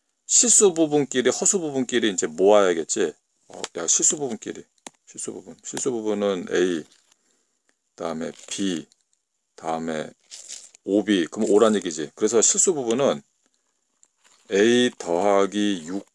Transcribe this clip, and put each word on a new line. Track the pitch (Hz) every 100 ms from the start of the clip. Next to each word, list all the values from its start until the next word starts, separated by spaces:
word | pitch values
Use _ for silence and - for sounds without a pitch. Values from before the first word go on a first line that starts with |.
| _ _ -
실수 | - 240 - 208
부분끼리, | 165 156 147 139 127 123
허수 | 123 190 208
부분끼리 | 156 135 123 120 113
이제 | 90 90
모아야겠지. | 78 95 104 95 85 78 - 85 - _ _ _
어, | 90 - -
야, | 85
실수 | - - 160
부분끼리. | 139 110 - - - _ - - _
실수 | - -
부분. | 104 92 -
실수 | - 123 143
부분은 | 120 107 104 101 95 87
A, | 87 92 85 - _ _ _ _ _ _ _ _ _ _ -
그다음에 | 87 80 80 - -
B, | - 98 82 73 _ _ _ _ _ _ -
다음에 | 80 80 82 78 78 - _ - - - - _
오비. | - 101 98 98 80
그럼 | - 107
오란 | 101 113 107
얘기지. | 90 80 73 -
그래서 | 107 113
실수 | 98 - -
부분은 | 156 120 117 135 76 - _ _ _ _ _ _ _ _ _ _ _ -
A | 98 110 120 123 117
더하기 | 87 85 101 98 98 101 104 95 78
육 | 95 -